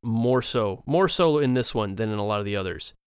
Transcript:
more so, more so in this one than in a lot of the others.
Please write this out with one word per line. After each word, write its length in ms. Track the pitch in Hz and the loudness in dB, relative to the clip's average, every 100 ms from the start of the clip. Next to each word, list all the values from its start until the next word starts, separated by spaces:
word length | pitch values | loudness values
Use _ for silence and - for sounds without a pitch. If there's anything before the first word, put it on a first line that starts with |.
more 400 | 113 113 120 127 | -4 0 2 2
so, 400 | - 123 104 92 - | 2 -2 -2 -4 0
more 240 | 165 190 | 2 2
so 300 | - 165 147 | 2 2 4
in 160 | 131 127 | 2 2
this 180 | 117 | 0
one 220 | 117 104 98 | -2 -2 -2
than 140 | 110 | -2
in 100 | 104 | -2
a 60 | 104 | -2
lot 140 | 104 | -2
of 60 | 101 | -2
the 120 | 101 | -4
others. 360 | 92 71 - - | -4 -8 -12 -18